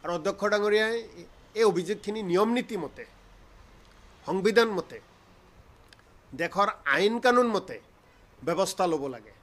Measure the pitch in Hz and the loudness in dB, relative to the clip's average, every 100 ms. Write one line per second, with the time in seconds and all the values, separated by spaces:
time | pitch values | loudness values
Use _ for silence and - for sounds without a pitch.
0 | 156 175 175 190 208 208 208 214 220 233 | -6 -4 -4 -2 0 2 4 2 2 -2
1 | 226 175 170 - - 214 226 175 175 208 | -8 -20 -20 -20 -12 2 4 4 -2 -4
2 | 208 220 190 180 220 240 247 208 139 - | -4 -4 0 2 4 2 -2 -8 -8 -12
3 | 113 - - - - - - - - - | -20 -20 -20 -20 -20 -20 -20 -20 -20 -20
4 | - - - 185 196 214 226 190 - 113 | -20 -14 -6 0 2 2 2 -2 -8 -18
5 | - _ _ - - - - - - - | -20 _ _ -20 -20 -20 -20 -20 -20 -20
6 | _ - _ 135 165 185 202 - 143 143 | _ -20 _ -8 -4 0 0 0 -2 2
7 | 202 233 247 247 240 202 - 113 - _ | 2 2 4 4 2 0 -4 -16 -18 _
8 | _ _ - - 139 170 185 - 180 156 | _ _ -20 -10 -4 -2 -2 0 -2 0
9 | 139 120 107 - | -4 -10 -18 -20